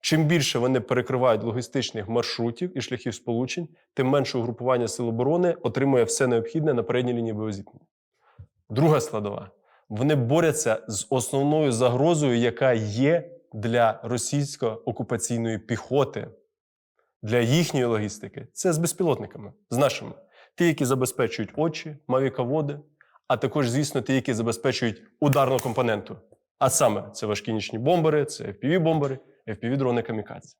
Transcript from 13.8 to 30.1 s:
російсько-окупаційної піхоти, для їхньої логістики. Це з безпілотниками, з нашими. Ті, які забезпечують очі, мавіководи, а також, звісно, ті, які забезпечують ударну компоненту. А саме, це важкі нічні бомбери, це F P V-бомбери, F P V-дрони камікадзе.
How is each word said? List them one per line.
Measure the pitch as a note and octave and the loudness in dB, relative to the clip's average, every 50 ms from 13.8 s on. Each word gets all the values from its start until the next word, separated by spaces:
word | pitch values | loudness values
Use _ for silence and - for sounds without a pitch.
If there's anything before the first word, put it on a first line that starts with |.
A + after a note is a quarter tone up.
| A#2 A2+ A2 - - | 4 4 2 0 -4
російсько-окупаційної | A#2 A#2+ A#2 - - - D3 C#3+ C#3 - - - A2+ A2 A2+ - - G#2+ - - - B2 G#2+ - - A#2 A2+ A2+ A2+ A2+ G2+ | -4 -4 -4 -2 -2 -2 -2 -2 -2 -4 -4 -4 -4 -4 -4 -8 -8 -6 -6 -4 -4 -4 -4 -4 -4 -4 -2 -2 -2 -4 -4
піхоти, | - - A#2+ G#2+ - - B2+ C#3+ C#3+ - - A2+ G#2+ - - _ _ _ _ _ _ _ _ _ _ _ _ _ _ _ _ _ - | -4 -4 -6 -6 -4 -2 0 0 0 0 -2 -10 -10 -10 -16 _ _ _ _ _ _ _ _ _ _ _ _ _ _ _ _ _ -6
для | G#2+ A#2+ B2 | 0 2 2
їхньої | A#2 A2+ C3+ E3 F3 - - C#3+ B2 | 4 4 4 2 2 2 0 0 2
логістики. | A#2+ A#2 G#2+ G#2+ G2+ - - - G2+ _ - - - _ | 2 0 0 -2 -4 -6 -10 -14 -14 _ -14 -16 -16 _
Це | - - F#3 E3 | -2 0 0 2
з | D3+ | 2
безпілотниками, | E3 D#3+ - - F#3+ E3 C3 - G#2+ - - - G#2+ G2 - _ _ _ | 0 -2 -2 0 0 0 0 0 -2 -12 -12 -16 -18 -18 -18 _ _ _
з | A2+ | 0
нашими. | A#2+ D3 C3+ - - - - - - - _ _ - - _ _ | 2 2 2 0 -2 -10 -12 -16 -16 -20 _ _ -20 -20 _ _
Ті, | - F3 | 2 2
які | E3+ D3+ C3+ C#3+ | 2 2 2 2
забезпечують | B2 C3+ C3 B2+ B2+ - - B2+ A2+ - - A2+ F#2+ - | 0 2 2 0 -2 0 -2 -2 -2 -2 -6 -8 -8 -4
очі, | - D#3 E3 D#3+ - - D#3+ D3+ C#3+ _ - | -2 -2 -2 -2 -6 -12 -12 -14 -16 _ -2
мавіководи, | C3 C3 C3+ C3+ - - B2+ A#2+ C#3 D#3+ D3+ C#3+ C#3+ D3 - _ _ _ _ _ _ _ _ _ | 0 0 0 0 -2 -2 -4 -2 -2 -2 -2 -4 -6 -8 -12 _ _ _ _ _ _ _ _ _
а | C3 | -2
також, | A#2 - B2+ - D3+ C#3 A#2 | 0 0 -2 0 0 0 2
звісно, | A#2 C#3 D3+ C#3+ - C3+ | 2 0 -2 0 -2 -4
ті, | A2+ - C3 | -2 0 0
які | C3+ B2 - B2 | 0 0 0 -2
забезпечують | A2 A#2 A#2 A2+ A2 - C3 B2+ - B2+ A#2 G#2+ - - _ _ _ | 0 0 -2 -2 0 0 -2 0 0 -2 -2 -2 -4 -14 _ _ _
ударну | D3+ D3 C3 C#3+ C3+ B2+ C3+ B2+ | 2 2 4 4 4 2 2 0
компоненту. | - B2+ A2+ C3+ B2+ A#2 A2 G2+ - - F#2+ - _ _ _ _ _ _ _ _ | -2 -2 -2 0 0 0 0 -2 -4 -10 -16 -16 _ _ _ _ _ _ _ _
А | C3+ C3 | 0 2
саме, | - - C#3+ A#2+ G#2 G2+ - - - | 4 4 4 4 2 0 -4 -8 -10
це | - - | -8 -4
важкі | G#2+ G#2 G2+ - - A2 | -2 -2 -2 -2 -4 -4
нічні | G#2+ G#2 - - A2 | -4 -4 -4 -6 -2
бомбери, | A#2+ C#3 F3+ F3 D#3+ D#3+ D3+ D3+ C#3 | 2 2 2 4 4 4 2 2 0
це | D3+ - - - | -2 -4 -10 -10
F | - G3 - - | -10 -10 -4 -2
P | C3+ | 0
V-бомбери, | E3 F#3 D#3+ D#3+ E3 D#3+ C#3+ C#3 C3 B2+ - _ _ _ _ - | 2 2 2 2 2 2 0 -2 -4 -6 -12 _ _ _ _ -12
F | G#2+ - - | -10 -6 -4
P | A#2 | -2
V-дрони | C3 C#3 C3+ B2 A#2+ A#2+ A2+ | -2 0 0 0 0 0 -2
камікадзе. | - | -2